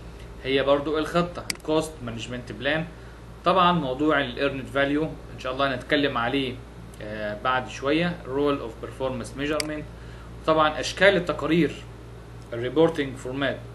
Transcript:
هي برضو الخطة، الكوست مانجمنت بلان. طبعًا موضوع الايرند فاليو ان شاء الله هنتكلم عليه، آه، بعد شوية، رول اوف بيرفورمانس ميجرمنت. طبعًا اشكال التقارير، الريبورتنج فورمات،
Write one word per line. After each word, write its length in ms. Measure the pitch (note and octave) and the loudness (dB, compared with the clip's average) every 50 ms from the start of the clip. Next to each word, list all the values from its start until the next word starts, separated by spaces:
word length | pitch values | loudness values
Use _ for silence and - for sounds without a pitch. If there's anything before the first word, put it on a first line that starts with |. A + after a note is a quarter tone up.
| - - - - - - - - - | -14 -14 -14 -14 -14 -14 -14 -8 -2
هي 180 | C3 C3+ C#3 B2+ | 2 2 4 6
برضو 360 | C3+ C#3 C#3+ C#3 D#3+ D3+ D#3 | 6 4 4 4 2 0 0
الخطة، 460 | D#3 D3+ - F3 F3 F3 - B2+ A2+ - - | 0 2 2 2 2 2 -2 -6 -8 -8 -10
الكوست 360 | - - - D#3 D#3+ D#3 - - - A#2+ | -6 -2 2 2 2 2 0 -4 -8 -8
مانجمنت 480 | A#2 A2+ A2+ A2 A#2+ B2 B2 A#2+ - A2 | -8 -6 -6 -8 -6 -8 -8 -8 -8 -8
بلان. 320 | G#2 B2 C3+ D3+ D#3+ E3+ E3+ - - - - - - - - - - - | -4 0 0 0 0 -2 -4 -8 -14 -16 -16 -16 -16 -16 -18 -16 0 2
طبعًا 280 | E3+ F3+ F#3+ F3+ F3 F3 | 4 6 8 8 6 6
موضوع 480 | E3+ D3 C3 B2+ B2+ D3+ D#3 D3+ C#3+ | 4 2 0 0 2 4 4 4 4
الايرند 460 | C#3 B2 A#2+ - C#3 C#3 C3 C3+ B2 | 4 2 0 0 0 0 0 -2 -4
فاليو 360 | A2+ A2+ C#3 C#3 C#3 D3 D3 D#3+ | -2 2 2 4 4 4 2 0
ان 340 | D3+ - - - - - A#2 | -2 -4 -8 -12 -14 -12 -8
شاء 140 | - C3 B2+ | -6 -4 0
الله 220 | C3 C#3 C3+ C3 | 0 2 0 0
هنتكلم 440 | A#2+ - - D#3 D3 C#3+ C#3 B2+ B2 | -2 -2 0 2 4 4 2 2 0
عليه، 360 | A#2 A#2+ C3 C#3 C3+ B2 A#2 A#2 - - - - - - - - G#2+ | 0 2 2 0 0 -2 -4 -6 -10 -14 -16 -16 -16 -16 -14 -12 -10
آه، 340 | G#2+ G#2+ G#2+ G#2+ G#2 G#2 G#2 - | -8 -6 -4 -4 -4 -4 -2 0
بعد 240 | C3 B2+ B2+ B2+ - | 2 2 2 0 -4
شوية، 480 | - - C3+ C#3 D3 D#3 E3+ F3 F3 E3+ - | -6 -4 0 2 2 2 2 0 -2 -4 -6
رول 320 | B2 C3 C#3 D3 C#3+ C#3+ C#3 | -4 -2 0 2 2 2 0
اوف 140 | B2+ A2+ A2 - | -2 -6 -8 -10
بيرفورمانس 560 | - A2+ A2+ - C3+ C3 B2+ A#2+ A2 A2+ A#2+ | -10 -10 -6 -4 -2 -2 -2 -4 -6 -8 -6
ميجرمنت. 480 | C3+ C#3 D3 D#3 D3+ D3+ D3+ D3+ D3+ D#3 - - - - - - - - - - - - | -4 -4 -2 -2 -2 -4 -6 -8 -10 -10 -12 -14 -16 -16 -16 -16 -16 -16 -16 -16 -4 0
طبعًا 340 | - D#3+ D#3 D#3 D3+ D3+ C3 | 2 4 4 4 4 2 0
اشكال 360 | C3 - - - F#3 G3 G3 | -4 -6 0 6 6 6 6
التقارير، 560 | F3+ E3+ - D3 - C#3 D3 D#3+ F3 D#3 C3+ - - - - - - - - - - - - - - - - - | 6 4 0 -2 -2 0 2 4 4 4 4 0 -4 -12 -14 -14 -14 -16 -16 -16 -16 -16 -16 -16 -16 -12 -8 -6
الريبورتنج 640 | A#2 A#2+ B2 C3 D3 D#3+ E3 D#3+ - C#3+ C3+ A#2+ | -4 -4 0 4 6 6 6 6 2 -2 -2 -4
فورمات، 420 | A2+ - B2+ C3 C#3 C#3+ C3 A2 - - - | -6 -8 -6 -4 -2 0 0 0 -2 -6 -12